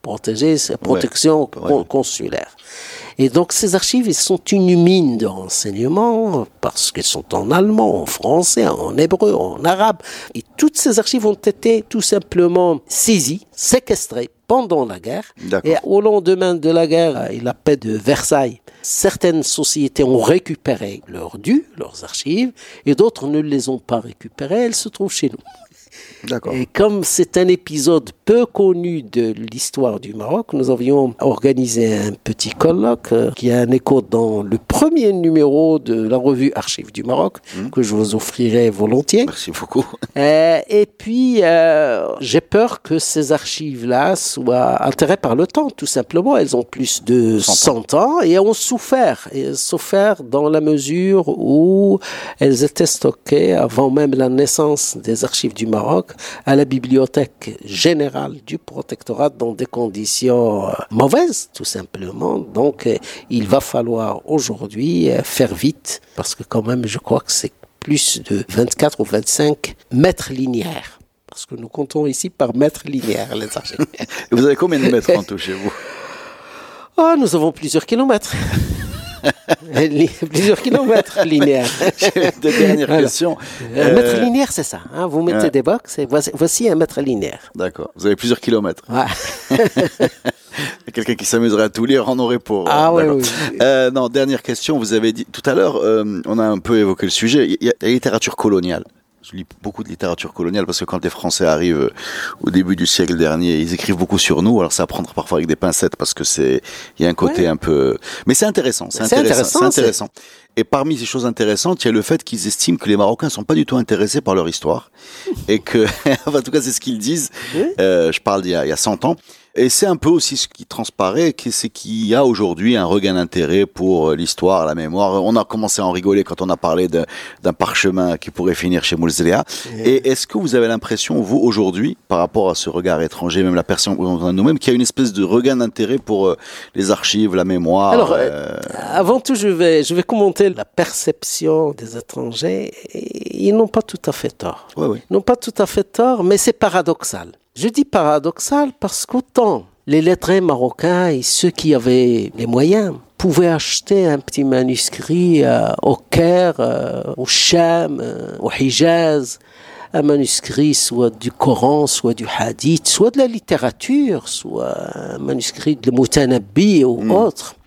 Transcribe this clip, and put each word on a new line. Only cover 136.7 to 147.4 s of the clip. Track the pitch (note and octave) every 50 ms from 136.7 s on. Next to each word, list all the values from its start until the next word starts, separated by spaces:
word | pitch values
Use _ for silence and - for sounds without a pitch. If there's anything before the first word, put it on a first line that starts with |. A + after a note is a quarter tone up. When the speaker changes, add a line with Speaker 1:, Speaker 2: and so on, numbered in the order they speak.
| _
Speaker 2:
les | F2+ G2 F#2+
archives, | G#2 - - - - G#2 A2 G#2 F2+
la | F#2 F2+
mémoire, | F#2+ F#2 F2 E2+ E2 F2 G2 G2 G2
Speaker 1:
Alors, | F#2 - G3+ D#3+ E3
euh, | - - -
Speaker 2:
euh, | D3 D2 C#2+ - - - - - - - - - D3
Speaker 1:
avant | F3 F#3+ F3 B3 C4
tout, | - - C4+
je | G#3 G3+ G#3
vais, | F#3 E3 F3 E3+ E3 D#3 C#3+
je | - E3+
vais | F3 F3
commenter | - A#3 A3 G3+ G3 F3 - G3+ G3
la | F3+ - G#2
perception | _ _ - E3+ - - - - E3 - _ - - - - D#3+ D#3 D#3 D#3 D#3+ D3
des | C#3+ A#2+ A#2+ A2+ A#2
étrangers. | A#2 B2 - - C3 B2+ A#2 A2+ A2 D3 F3 F#3 F#3+ G3+ - - - - - -
Et | - - - - - - - - - G3
ils | G3+ G#3
n'ont | A3 A3+
pas | G3+ - A3
tout | - - - - -
à | - -
fait | - - A2
tort. | - _ - F2 D#2+ - - - -
Speaker 2:
Ouais, | - D#2+
ouais. | - G#2 B2 - _
Speaker 1:
Ils | F#3
n'ont | G3+
pas | G3 - B3
tout | A#3+ - A#3 -
à | - G3+
fait | - - G#3 F#3+
tort, | _ - - A#3 B3+ B3+ A3 F3
mais | F3+ G3+
c'est | G3 - B3 A3
paradoxal. | _ - G3+ E3 F#3 D#3 E3+ D#3+ - - - - F#2 F2 F2 - _